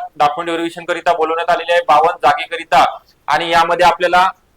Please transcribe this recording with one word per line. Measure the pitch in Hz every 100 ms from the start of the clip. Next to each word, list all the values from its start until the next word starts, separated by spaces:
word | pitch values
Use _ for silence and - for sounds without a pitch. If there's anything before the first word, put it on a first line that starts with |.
| 180 151
डॉक्युमेंट | 147 170 170
व्हेरिफिकेशन | 165 165 170 170
करिता | 165 175
बोलवण्यात | 165 160 165 170
आलेले | 170 170
आहे | 175
बावन्न | 170 151 160 175 151
जागेकरिता. | 147 165 - - 139 135 - _ _ -
आणि | 151 170
यामध्ये | 170 165 170 175
आपल्याला, | 165 175 180 185 - _